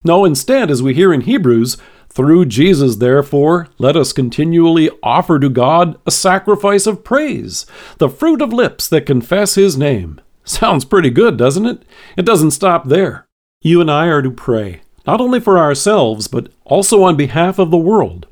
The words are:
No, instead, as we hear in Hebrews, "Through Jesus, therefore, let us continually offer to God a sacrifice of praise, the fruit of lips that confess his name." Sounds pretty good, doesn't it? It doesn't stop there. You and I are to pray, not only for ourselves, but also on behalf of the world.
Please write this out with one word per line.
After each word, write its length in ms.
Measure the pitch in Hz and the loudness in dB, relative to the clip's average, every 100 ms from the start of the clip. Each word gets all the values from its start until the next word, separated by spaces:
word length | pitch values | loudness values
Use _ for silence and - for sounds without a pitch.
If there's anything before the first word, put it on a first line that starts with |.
No, 200 | 165 180 | 2 2
instead, 460 | 190 139 - 262 190 | 2 0 -2 -2 0
as 120 | 131 | -2
we 100 | 135 | -2
hear 220 | 127 190 | 2 2
in 80 | 147 | 2
Hebrews, 540 | 127 254 135 117 123 - - _ _ | 0 0 2 2 0 -6 -16 _ _
"Through 380 | - 139 170 156 | -2 2 4 2
Jesus, 500 | 107 180 160 139 104 | 2 2 2 0 0
therefore, 720 | 123 139 139 139 147 175 165 _ | 2 0 0 0 0 0 -4 _
let 160 | 127 | 0
us 180 | 160 135 | 0 -2
continually 760 | - 123 131 156 170 165 165 156 - | -4 -4 -2 0 2 2 2 0 -2
offer 360 | 117 135 180 156 | -2 -2 0 0
to 120 | 139 | 0
God 460 | 123 127 165 175 - - | 0 2 2 0 -4 -6
a 40 | |
sacrifice 760 | - 190 190 208 202 202 202 220 | -2 0 0 0 0 2 0 0
of 180 | 202 | -6
praise, 640 | - 262 302 180 - 85 - - - - | -4 -2 -2 -8 -10 -14 -16 -20 -20 -4
the 100 | 139 | -4
fruit 320 | - 330 294 | 0 -2 0
of 120 | 277 | -2
lips 360 | 233 180 - - | 0 -2 -4 -4
that 180 | 160 147 | -2 0
confess 480 | 127 - 190 202 | -4 -2 -2 0
his 220 | 202 196 135 | 2 0 0
name." 440 | 147 113 82 76 _ _ | -2 -2 -6 -16 _ _
Sounds 400 | - - 220 160 | -12 -4 -2 -2
pretty 260 | - 202 147 | 0 0 2
good, 260 | 123 226 110 | 2 0 2
doesn't 300 | 123 156 226 | 0 0 -4
it? 160 | - _ - - - | -6 _ -20 -12 -4
It 80 | |
doesn't 280 | 190 196 156 | 0 2 0
stop 360 | - 190 170 131 | 0 -2 -2 0
there. 380 | 165 175 - _ _ _ _ | 0 0 -6 _ _ _ _
You 180 | 156 175 | 0 2
and 100 | 160 | 2
I 160 | 147 170 | 0 0
are 160 | 151 | 0
to 80 | 131 | -2
pray, 520 | 117 - 113 101 87 - _ | -6 -4 -4 -4 -14 -20 _
not 160 | - 214 | -4 -2
only 200 | 247 254 | 0 -2
for 180 | 220 185 | 2 2
ourselves, 720 | 151 139 202 208 120 110 - | 2 0 0 0 0 -4 -6
but 200 | 123 - _ | -8 -8 _
also 380 | - 170 196 208 | -2 -2 2 4
on 140 | 185 147 | 4 2
behalf 420 | 139 160 175 185 | -2 -2 -2 0
of 140 | 170 | 0
the 40 | 170 | 2
world. 500 | 165 214 110 87 - | 2 0 -2 -8 -20